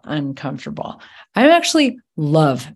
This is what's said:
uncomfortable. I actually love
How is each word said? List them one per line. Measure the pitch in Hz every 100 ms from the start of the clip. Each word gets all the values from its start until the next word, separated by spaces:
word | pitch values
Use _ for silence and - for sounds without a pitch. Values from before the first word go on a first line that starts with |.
uncomfortable. | - 151 139 139 135 139 147 - - - - - -
I | - 277
actually | 339 330 320 269 254 _ -
love | 147 156 151 127 -